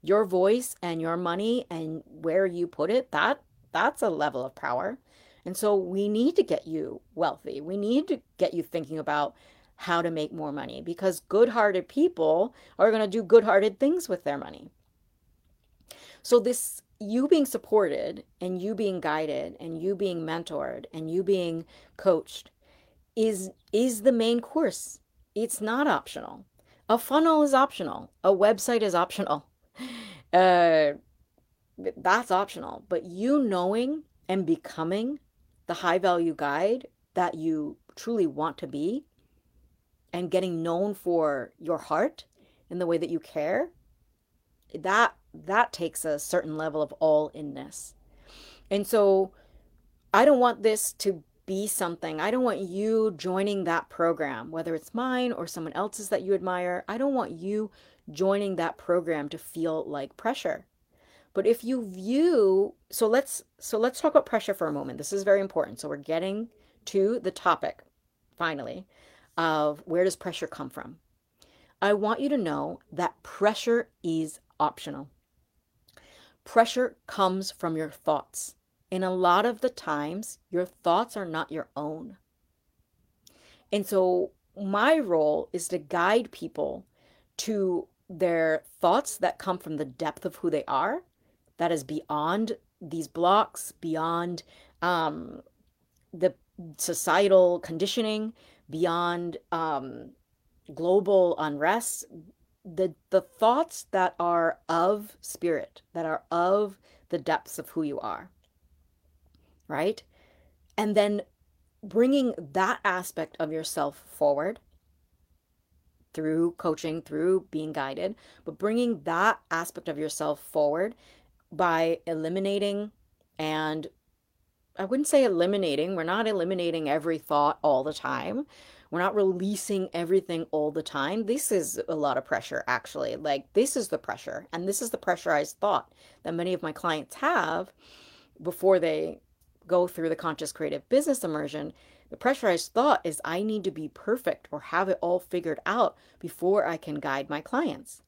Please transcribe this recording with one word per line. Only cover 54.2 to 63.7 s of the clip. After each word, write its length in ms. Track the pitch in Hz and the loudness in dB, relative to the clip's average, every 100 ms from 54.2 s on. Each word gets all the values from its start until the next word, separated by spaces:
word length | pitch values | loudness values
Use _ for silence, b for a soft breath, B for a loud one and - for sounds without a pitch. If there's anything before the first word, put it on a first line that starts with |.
| 147 123 120 | -2 -6 -8
whether 240 | 160 165 | -8 -6
it's 180 | 160 160 | -6 -6
mine 400 | 226 254 254 247 | -6 -2 -2 -2
or 140 | - 170 | -4 -8
someone 260 | - 160 | -8 -8
else's 380 | - 208 - 202 | -6 -6 -6 -4
that 100 | 214 | -4
you 140 | 185 | 0
admire. 500 | 190 185 180 180 180 - | 0 0 -2 -2 -4 -6
I 120 | 220 | -4
don't 160 | 277 | 0
want 160 | 262 208 | 0 -2
you 400 | 165 185 208 214 b b b - | -6 -6 -4 -6 b b b -18
joining 460 | 151 190 196 202 180 | -2 0 2 0 -2
that 220 | 165 - | -4 -6
program 500 | - 175 165 156 143 | 0 0 2 -4 -4
to 100 | 120 | -10
feel 460 | - 165 160 160 | -12 -4 -2 -2
like 320 | - 143 139 - | -4 -8 -10 -6
pressure. 500 | 226 269 - - - _ _ b b b b | -4 -2 -4 -6 -8 _ _ b b b b
But 120 | - 196 | 0 2
if 160 | 233 | 2
you 260 | 226 262 214 | 0 -4 -4
view, 840 | 185 190 262 339 302 196 190 202 - _ | -8 -2 2 4 6 6 4 2 -2 _
so 160 | - 220 | 0 2
let's, 380 | 240 277 - - _ | 2 0 -8 -14 _
so 200 | - | -4